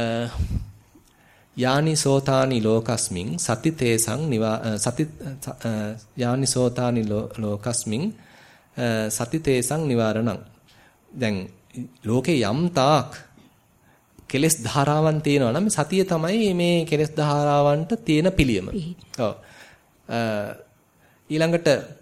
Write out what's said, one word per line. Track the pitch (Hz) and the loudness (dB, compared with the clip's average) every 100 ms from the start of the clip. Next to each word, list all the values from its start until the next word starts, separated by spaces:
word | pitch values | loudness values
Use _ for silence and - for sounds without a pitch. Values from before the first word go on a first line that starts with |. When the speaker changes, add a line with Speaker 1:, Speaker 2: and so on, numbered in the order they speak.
| 117 117 117 - - - - - _ - _ _ _ _ _ - | -2 -2 -4 -4 -2 -4 -6 -16 _ -20 _ _ _ _ _ -2
Speaker 1:
"යානි | 127 139 160 | 2 2 2
සෝතානි | 151 139 135 135 131 135 123 | 2 2 2 2 2 2 2
ලෝකස්මින් | 110 113 113 113 - 90 104 170 | 2 2 2 -2 -2 -4 -4 -4
සති | - 117 160 | -2 0 0
තේසං | 160 123 110 110 123 | 0 0 0 0 -2
නිවා-, | 160 113 110 110 | -2 0 0 -2
අ, | 113 107 | -4 -4
සති, | 123 - 151 - 175 135 - - | -2 -2 -4 -6 -12 -12 -12 -8
අ, | 120 107 104 113 - | -6 -4 -6 -10 -12
යානි | - 120 131 135 | -4 -2 0 0
සෝතානි | 127 123 123 123 117 | 2 0 0 0 0
ලෝ-, | 107 104 110 | 0 -2 -4
ලෝකස්මින්, | - 107 101 123 113 113 110 202 220 - - - - _ - | -6 -4 -4 -4 -4 -4 -2 -4 -6 -16 -20 -20 -20 _ -4
අ, | 120 110 107 | -2 0 -2
සති | - 120 160 | -4 -4 -2
තේසං | 143 127 120 151 | 0 0 0 -2
නිවාරණං." | 151 117 110 107 117 92 - - _ - _ _ _ | 0 2 2 2 0 -4 -10 -20 _ -20 _ _ _
දැන් | 139 113 95 92 - _ - 123 - | -4 -2 -2 -6 -14 _ -14 -14 -10
ලෝකේ | 107 123 131 151 | 0 0 2 2
යම් | 101 131 170 | 2 0 0
තාක් | 147 131 151 - - - - - _ _ _ _ _ _ _ | 2 4 4 0 -10 -20 -20 -20 _ _ _ _ _ _ _
කෙලෙස් | - 131 156 160 | -4 0 2 0
ධාරාවන් | 113 147 139 151 156 151 | -2 0 2 4 2 2
තියෙනවා | 147 143 120 | 2 2 2
නම් | 135 208 | 2 0
සතිය | 180 147 190 | 0 0 0
තමයි | 185 165 160 220 208 | 0 0 0 0 0
මේ | 175 175 170 | 2 2 2
කෙලෙස් | 156 147 151 | 2 0 0
ධාරාවන්ට | 151 151 147 147 143 147 147 165 233 | 0 0 2 2 4 4 2 0 -4
තියෙන | - 156 185 | 2 2 4
පිළියම. | 185 135 98 95 | 2 2 2 -2
Speaker 2:
පිහිට. | 202 160 175 - - | -6 -8 -10 -14 -4
Speaker 1:
ඔව්. | 107 - - - - - _ _ - | -4 -4 -14 -20 -20 -20 _ _ -8
අ, | 117 113 104 104 - - _ _ _ _ _ - | -4 -2 -4 -6 -10 -18 _ _ _ _ _ -6
ඊළඟට | 151 165 170 165 123 - - | 0 2 2 2 2 0 -18